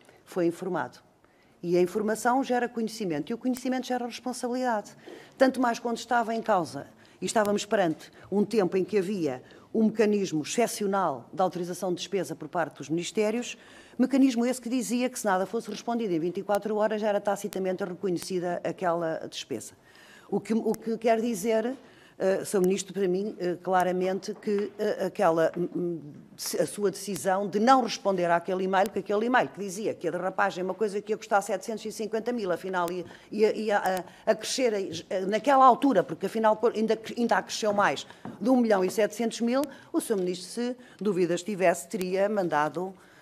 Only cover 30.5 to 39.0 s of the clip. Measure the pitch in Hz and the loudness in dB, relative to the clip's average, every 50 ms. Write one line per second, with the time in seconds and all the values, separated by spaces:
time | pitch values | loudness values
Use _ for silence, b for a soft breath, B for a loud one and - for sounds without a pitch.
30.5 | - - 180 190 180 - 226 202 190 208 196 208 214 208 - - 220 196 196 - | 0 -2 -4 -4 -2 -2 -2 -2 -2 -6 -4 -4 -6 -6 -2 2 2 2 2 0
31.5 | 202 185 - - 220 208 - 214 202 - 220 202 220 220 220 240 247 233 202 180 | -4 -4 -4 -8 -8 -8 -8 -10 -8 -6 -6 -4 -4 -4 -2 -4 -4 -4 -2 -2
32.5 | 165 165 - 185 190 180 175 170 185 180 B B B B B B - 208 220 214 | -2 -2 -4 -4 -2 -2 -2 -2 -2 -6 B B B B B B 2 4 4 4
33.5 | - 240 214 214 202 202 - 185 190 180 - B B B B - 220 220 - - | 4 0 0 0 0 2 2 2 0 0 -4 B B B B 0 0 0 -2 -4
34.5 | - - 254 226 208 196 190 - 165 165 - - 208 190 190 190 214 214 214 285 | 0 2 2 2 2 0 -2 -4 -8 -10 -8 -4 -4 -2 -2 0 -2 0 4 6
35.5 | 277 262 262 254 226 226 285 277 240 185 - - 165 - 196 185 - 226 220 214 | 8 10 10 10 8 8 4 6 6 6 4 2 -4 -6 -6 -4 0 4 4 4
36.5 | 214 214 226 226 - 214 220 214 220 220 - - - 240 233 226 208 190 196 - | 4 4 2 2 2 2 2 2 0 0 -2 -8 -4 -2 0 2 2 2 2 -2
37.5 | - - 220 214 202 202 196 165 139 - - B B B B B B B 202 254 | -6 -2 -2 0 4 4 4 4 2 0 -6 B B B B B B B 2 4
38.5 | 262 247 233 220 202 190 185 185 - 226 | 4 6 6 4 4 4 4 2 2 2